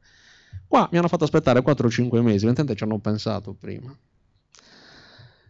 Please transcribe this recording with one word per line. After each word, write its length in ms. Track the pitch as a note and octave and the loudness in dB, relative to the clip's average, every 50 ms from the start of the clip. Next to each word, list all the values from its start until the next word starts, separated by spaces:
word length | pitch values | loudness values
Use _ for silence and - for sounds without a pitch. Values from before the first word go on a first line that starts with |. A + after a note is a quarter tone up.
| _ _ _ _ _ _ _ _ _ _ - - - - | _ _ _ _ _ _ _ _ _ _ -20 -16 -6 0
Qua 200 | - B3+ F#3 - | 2 2 2 2
mi 60 | F3 E3+ | 2 0
hanno 100 | F3 E3 | 2 2
fatto 160 | F3+ E3+ D#3 | 0 0 0
aspettare 380 | C#3+ - D#3+ - C3+ A#2+ B2+ | 0 0 0 2 4 2 4
quattro 260 | B2+ D#3 C#3 - A#2+ A#2 | 4 2 0 2 0 0
o 20 | |
cinque 300 | A2+ - B2 B2 A#2+ A#2 | 0 0 -2 0 2 2
mesi, 240 | A#2+ A#2 G#2 G2 G#2+ | 2 4 2 2 2
evidentemente 320 | A#2 B2 D#3 D3+ C3 G#2+ | 2 0 0 0 -4 -4
ci 80 | - A2 | -6 -4
hanno 160 | G#2+ A2 G#2 | -4 -4 -4
pensato 540 | - G#2 G#2+ G2+ - A2+ G#2 G2 G#2 G2+ - | -2 -4 -4 -4 -4 -6 -6 -6 -8 -12 -16
prima. 380 | - - G2+ G2 G#2+ B2 C3 C#3+ _ _ _ _ _ _ _ _ _ _ _ _ - _ _ - - - - - - - - - - - - _ _ _ | -16 -14 -14 -14 -14 -14 -18 -20 _ _ _ _ _ _ _ _ _ _ _ _ -20 _ _ -20 -20 -20 -20 -20 -20 -20 -20 -20 -20 -20 -20 _ _ _